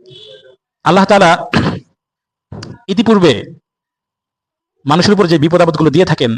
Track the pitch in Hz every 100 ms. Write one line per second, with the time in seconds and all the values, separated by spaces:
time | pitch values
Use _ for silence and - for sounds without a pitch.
0 | 370 - - - - _ _ _ 151 190
1 | 196 202 170 175 - - - - - _
2 | _ _ _ _ _ - - - - 196
3 | 226 208 170 101 - - _ _ _ _
4 | _ _ _ _ _ _ _ _ 135 165
5 | 208 202 175 160 165 175 170 156 156 160
6 | 185 - 120